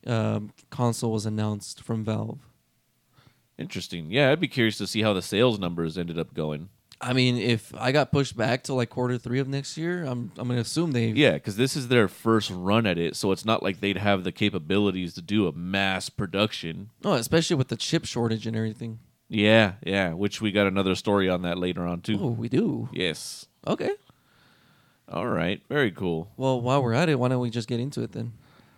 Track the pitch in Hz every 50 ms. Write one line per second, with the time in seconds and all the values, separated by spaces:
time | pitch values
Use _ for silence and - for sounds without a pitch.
0 | - - 123 113 110 107 107 110 107 104 - - - _ - - 123 120 113 -
1 | - 117 110 110 104 110 107 107 107 107 107 101 - - - - - - 117 113
2 | 107 107 107 110 110 110 - 147 - _ _ _ _ _ _ _ _ _ _ _
3 | _ _ _ _ _ _ _ _ _ _ _ - - - - 95 87 - - 87
4 | 80 78 92 131 143 131 143 165 180 135 - 135 117 113 104 - 104 92 - 110
5 | 107 110 101 92 - - - 98 120 127 113 101 98 87 87 85 85 80 80 90
6 | 87 85 82 82 80 - - 82 78 76 76 73 80 101 _ _ _ _ - -
7 | - 123 127 131 127 127 123 120 98 120 117 110 - - - - 113 127 131 151
8 | 139 - - 143 139 - 110 113 110 107 120 127 - - 135 127 120 - - -
9 | 123 123 123 120 - 123 120 131 139 135 139 139 139 - - 156 160 170 180 180
10 | 170 135 123 123 120 180 - - 113 123 123 123 113 - - 156 170 170 135 120
11 | 113 113 110 127 147 123 80 73 - - 98 101 127 135 - 160 131 120 127 120
12 | 107 90 - - - 113 113 110 101 - 92 90 90 95 101 113 113 104 87 85
13 | 85 82 - - - 101 95 - - 107 110 - - 98 95 - - 101 98 90
14 | 101 104 101 95 90 92 85 - 107 104 98 90 78 78 95 101 104 101 90 92
15 | 90 85 - - 87 80 101 107 101 85 71 78 87 90 95 98 98 95 95 95
16 | 95 - - - 104 90 82 98 104 107 - - - 82 80 90 98 107 - _
17 | - 208 185 127 113 - - 165 160 - 175 139 131 - - - - - 156 165
18 | - - - 123 117 113 113 110 107 113 113 110 110 110 107 - 120 117 113 113
19 | - _ _ _ _ - 104 107 104 107 110 113 110 98 92 - - 85 95 98
20 | 95 87 82 87 101 101 - - 110 107 92 104 101 98 95 98 95 95 92 90
21 | - - 101 101 95 92 90 90 90 87 87 90 90 90 87 85 87 87 87 87
22 | - - 110 101 190 131 120 113 113 120 - 147 226 196 - 113 117 123 - -
23 | 90 85 78 - - - - - - - _ _ - - 220 - - - 403 415
24 | _ _ _ _ _ _ _ _ _ _ _ _ _ _ _ _ _ _ _ _
25 | _ - - 80 98 - - 85 82 87 101 - - - 131 147 139 110 85 -
26 | 98 90 85 80 85 - - - 131 131 131 123 117 123 131 143 131 120 113 123
27 | 175 165 151 123 123 123 131 123 123 120 110 120 110 - 123 117 120 143 139 117
28 | 117 117 - 113 113 117 110 - - _ _ - - _ _